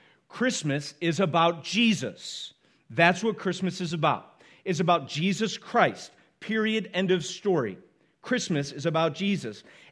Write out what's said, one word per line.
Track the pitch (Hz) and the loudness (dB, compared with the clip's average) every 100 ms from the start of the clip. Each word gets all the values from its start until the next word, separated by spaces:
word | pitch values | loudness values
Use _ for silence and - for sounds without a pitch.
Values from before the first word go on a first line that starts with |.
| _ _ _ | _ _ _
Christmas | - 247 - 151 143 147 - | -2 -2 0 -2 -2 -4 -4
is | 170 160 | -2 2
about | 185 165 170 170 | 2 4 4 2
Jesus. | - 190 233 190 117 - - - - _ _ _ - | -4 2 2 2 -2 -8 -14 -14 -14 _ _ _ -8
That's | 113 170 175 | 4 4 4
what | 226 - | 0 -2
Christmas | 190 180 185 180 | -4 -2 -4 -4
is | 175 | -6
about. | 165 156 104 - _ - - - | 0 0 0 -6 _ -20 -12 -4
It's | 165 | 0
about | 175 170 139 | 4 2 2
Jesus | 143 185 160 214 - | -2 -2 0 -2 -4
Christ, | - 233 156 98 - _ _ - | -2 4 4 2 -14 _ _ -16
period, | - 220 214 220 220 | -4 0 2 0 -2
end | 175 190 | -2 2
of | 185 | 2
story. | 147 - 202 170 113 90 - _ _ _ | 0 -4 0 0 0 -6 -16 _ _ _
Christmas | - 247 - 151 143 | -4 -2 0 -2 -2
is | - 160 | -4 -2
about | 160 165 | 0 0
Jesus. | 147 202 185 123 104 - - - | 0 -2 -2 -4 -12 -18 -20 -14